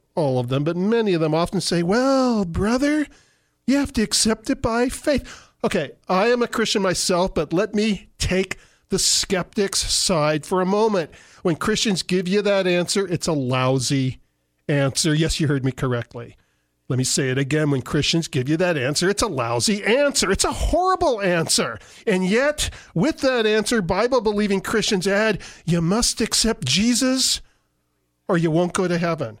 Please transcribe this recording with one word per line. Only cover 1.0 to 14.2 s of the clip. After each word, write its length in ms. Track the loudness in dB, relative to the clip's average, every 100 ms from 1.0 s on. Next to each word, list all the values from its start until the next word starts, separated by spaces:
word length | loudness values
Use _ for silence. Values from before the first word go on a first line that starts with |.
| 2
of 80 | 2
them 140 | 2
often 260 | 0 0 -2
say, 220 | -2 0
"Well, 640 | 2 2 2 2 2 0
brother, 640 | -2 -2 0 2 2 0 -2 -8 _ _ _ _ 0
you 100 | 0
have 160 | 0
to 80 | -2
accept 480 | 0 0 0 0 -2
it 120 | -2
by 260 | -2 0 0
faith." 400 | -2 0 -2 -2 -14 -20 _
Okay, 260 | -2 -2 -4 -8 -2
I 200 | 2 4
am 160 | 2
a 20 | 0
Christian 340 | -2 0 0
myself, 540 | 0 0 0 0 0
but 180 | -2 -2
let 220 | 0 0
me 360 | 0 0 -2 -8 -8
take 380 | -2 0 -2 -8 -20 _ _
the 100 | -2
skeptic's 800 | 0 0 0 -2 -2 -2 -2 -2
side 680 | -2 0 0 2 2 0 -2
for 140 | -2
a 60 | 0
moment. 440 | 2 2 0 -4 -10 -20 -6
When 140 | -2 -2
Christians 480 | -2 0 0 -2
give 240 | 0 -2 0
you 120 | 0
that 260 | 2 2 2
answer, 360 | 0 0 -2
it's 220 | -2 -2 -2
a 60 |
lousy 880 | -2 0 0 2 0 0 0 -2 -4